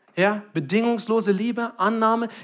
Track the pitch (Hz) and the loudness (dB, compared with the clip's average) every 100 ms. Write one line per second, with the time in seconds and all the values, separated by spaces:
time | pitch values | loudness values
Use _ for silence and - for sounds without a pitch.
0 | _ - 196 208 - 165 135 208 233 233 | _ 0 0 0 -4 -6 -2 0 2 0
1 | - 226 208 190 226 233 233 - 190 226 | 0 0 2 0 -2 -4 -6 -2 0 2
2 | 220 233 233 - | 2 2 -2 -8